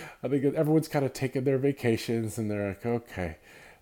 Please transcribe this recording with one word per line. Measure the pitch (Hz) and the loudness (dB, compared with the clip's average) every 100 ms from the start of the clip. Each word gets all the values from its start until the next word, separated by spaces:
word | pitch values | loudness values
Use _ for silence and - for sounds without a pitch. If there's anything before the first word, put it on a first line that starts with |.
| - - | -12 -8
I | 127 | -2
think | 143 139 | 2 2
everyone's | 139 151 160 151 | 2 4 4 2
kinda | 147 135 | 0 0
taking | - 135 139 | -2 -2 0
their | 131 135 | 2 2
vacations | 139 139 120 113 - 117 113 104 | 2 2 2 0 0 -2 -2 -4
and | 107 | -2
they're | 104 101 | -2 -2
like, | 92 120 | -4 -2
"Okay." | 120 - - 87 80 - - - - | -4 -4 -6 -6 -8 -18 -20 -20 -16